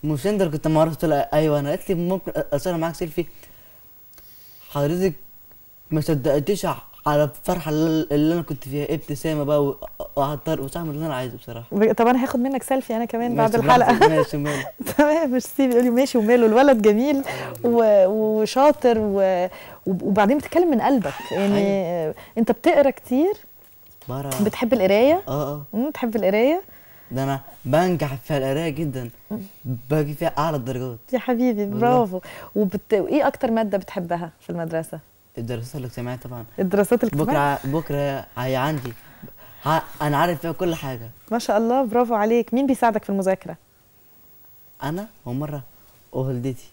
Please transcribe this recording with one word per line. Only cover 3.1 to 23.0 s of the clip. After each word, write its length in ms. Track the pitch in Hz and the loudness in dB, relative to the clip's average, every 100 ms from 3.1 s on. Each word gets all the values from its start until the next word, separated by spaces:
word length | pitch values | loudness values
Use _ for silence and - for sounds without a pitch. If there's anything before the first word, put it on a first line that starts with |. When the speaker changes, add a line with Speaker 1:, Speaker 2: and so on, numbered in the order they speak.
| 165 165 - - - - - - - - - - - - - - | -6 -8 -12 -20 -20 -20 -20 -20 -20 -20 -20 -20 -20 -20 -20 -8
Speaker 1:
حضرتك 420 | 147 143 175 190 - - - - - - - - | -2 0 2 0 -2 -16 -20 -20 -20 -20 -20 -4
ما 100 | 156 | -2
صدقتيش 640 | 147 147 139 143 143 202 180 | 0 0 2 0 0 -2 -2
ع-، 80 | - - - - | -6 -10 -6 0
على 180 | 147 | 2
الفرحة 460 | 147 - - 180 156 | 2 -2 -4 -4 -2
اللي، 360 | 151 160 160 - | 0 2 0 0
اللي 220 | 147 156 | 2 2
أنا 80 | 170 | 0
كنت 220 | 156 147 135 | -4 -8 -6
فيها، 260 | 143 147 | -6 -4
ابتسامة 480 | 151 - 147 165 151 | -6 -6 -6 -4 -2
بقى 200 | 143 147 | 0 2
و-، 120 | 139 - - - - - | 0 -4 -14 -14 -8 -2
وعطر 440 | 139 147 - 160 | -2 -2 -4 -4
وصاحب 300 | 135 175 165 | -4 -6 -6
اللي 160 | 147 160 | -6 -6
أنا 80 | |
عايزه 220 | 131 127 120 | -6 -6 -10
بصراحة. 300 | - 117 117 | -14 -14 -6
Speaker 2:
ب-، 200 | 202 220 | 0 2
طب 140 | 226 233 | 4 2
أنا 160 | 247 | 2
هاخد 180 | 262 262 | 0 -2
منك 220 | 262 262 | -2 -4
سيلفي 340 | - 262 - 226 | -2 -4 -2 -6
أنا 80 | |
كمان 300 | 233 226 240 | -4 -4 -2
بعد 220 | 226 220 202 | 2 2 2
Speaker 1:
ماشي، 100 | 143 | 4
Speaker 2:
الحلقة. 260 | - - 226 | 4 6 6
Speaker 1:
براحتك، 120 | - | 6
ماشي، 260 | 156 147 151 | 4 0 -2
ماله. 300 | 147 143 135 - | -4 -4 -8 -10
Speaker 2:
<laughs> 120 | - - | -4 2
تمام، 340 | 294 311 302 | 4 4 2
ميرسي. 360 | 254 - - 262 | -2 -2 0 2
بيقول 160 | 240 | 4
لي: 60 | 247 | 4
"ماشي 280 | 233 269 254 | 2 2 2
وماله، 280 | 214 247 220 | 4 6 6
الولد 360 | 220 277 240 | 6 6 6
جميل 400 | 214 208 277 277 - - - - | 4 4 2 0 -2 -8 -10 -4
و-، 420 | 240 233 220 202 185 | 0 4 6 6 6
وشاطر 920 | 214 214 214 214 254 294 285 247 226 | 4 0 0 0 4 4 4 2 2
و-، 500 | 214 196 190 180 185 - - - - | 2 2 2 2 -2 -6 -20 -8 -4
وب-، 160 | 180 | -2
وبعدين 360 | - 202 202 285 | 0 4 4 2
بتتكلم 320 | - 330 349 | 0 2 2
من 100 | 240 | 2
قلبك." 320 | 240 262 147 - - | 2 2 0 -8 -6
يعني، 240 | 185 202 202 | -2 0 2
Speaker 1:
أيوة. 520 | 196 196 170 175 156 | 2 0 -2 -2 -4
Speaker 2:
آه، 60 | - - - | -6 -10 -2
أنت 140 | 233 | 0
بتقرا 380 | 233 320 294 277 | 2 4 4 4
كتير؟ 420 | - | 0